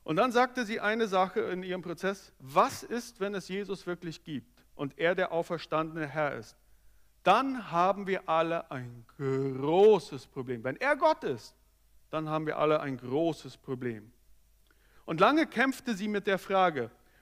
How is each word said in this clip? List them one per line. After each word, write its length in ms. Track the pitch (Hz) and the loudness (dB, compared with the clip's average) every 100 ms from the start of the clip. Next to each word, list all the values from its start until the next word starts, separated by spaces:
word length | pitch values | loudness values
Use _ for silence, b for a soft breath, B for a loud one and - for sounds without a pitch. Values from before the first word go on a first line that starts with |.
Und 140 | - 160 | -2 2
dann 160 | 254 | 2
sagte 320 | 233 254 247 214 | 4 2 0 -4
sie 160 | 277 | -2
eine 260 | 202 226 220 | -2 0 2
Sache 320 | 190 185 220 | 2 2 0
in 240 | - 180 | -4 -4
ihrem 180 | 185 185 | -6 -8
Prozess: 520 | 175 165 190 196 - _ | -8 -4 -4 -4 -10 _
„Was 440 | 131 151 233 - | 0 4 4 0
ist, 380 | - 233 233 - | -8 -8 -8 -6
wenn 120 | 196 202 | -6 -4
es 120 | 175 | -6
Jesus 400 | 190 196 190 - | -6 -6 -8 -6
wirklich 360 | 175 170 151 - | -8 -8 -12 -10
gibt 400 | 139 - _ _ - | -10 -10 _ _ -10
und 240 | 139 - | -10 -2
er 160 | 165 185 | 0 0
der 160 | 180 | 0
auferstandene 760 | 165 165 170 - 156 160 160 147 | -2 -4 -6 -2 -2 -2 -6 -6
Herr 280 | 143 147 123 | -2 -2 -4
ist? 220 | 107 - _ - - - _ _ | -12 -20 _ -20 -20 -20 _ _
Dann 480 | - 214 269 254 180 | 4 4 2 -4 -4
haben 340 | 165 185 196 190 | 2 2 2 -2
wir 220 | 190 - | -4 0
alle 420 | 160 165 165 - | 0 2 -2 -6
ein 360 | 135 123 120 117 - | -10 -10 -14 -20 -8
großes 1080 | 139 135 139 131 143 170 214 202 - 139 - | -4 -2 -2 -2 2 8 8 8 2 -12 -10
Problem. 380 | 139 123 123 123 | -10 -8 -6 -6
Wenn 100 | - | -2
er 220 | 262 294 | 0 4
Gott 260 | 320 311 | 4 2
ist, 320 | 214 120 - _ _ _ _ - _ | -2 -6 -8 _ _ _ _ -20 _
dann 180 | 156 156 | -6 -4
haben 180 | 156 156 | -4 -2
wir 120 | - | 0
alle 240 | 151 156 | 2 2
ein 160 | 151 127 | 0 -6
großes 600 | 123 135 165 151 135 - | -4 0 0 -2 -10 -16
Problem.“ 540 | - 127 123 110 107 _ _ - _ _ b b b b - | -10 -6 -6 -8 -12 _ _ -20 _ _ b b b b -6
Und 160 | 165 | 4
lange 260 | 208 302 302 | 4 6 2
kämpfte 480 | 214 262 262 - 196 | 0 0 -2 -6 -4
sie 140 | 214 | -4
mit 180 | 208 202 | -2 -2
der 100 | 185 | -2
Frage, 540 | - 190 185 147 113 - b b | 0 2 4 2 -6 -10 b b